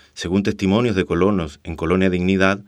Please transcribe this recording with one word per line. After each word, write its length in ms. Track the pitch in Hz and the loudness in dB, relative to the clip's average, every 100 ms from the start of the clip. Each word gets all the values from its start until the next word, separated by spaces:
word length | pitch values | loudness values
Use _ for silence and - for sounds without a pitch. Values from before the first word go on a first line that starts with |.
| _ | _
Según 300 | - 90 95 | -12 -4 -2
testimonios 500 | 101 - 95 104 123 | -2 -2 0 2 2
de 100 | 95 | 0
colonos 540 | 87 85 95 98 80 - | 0 2 2 0 -4 -10
en 100 | - | -12
Colonia 360 | 78 82 92 92 | -6 -2 2 2
Dignidad, 500 | 90 90 95 95 101 | 0 0 2 2 0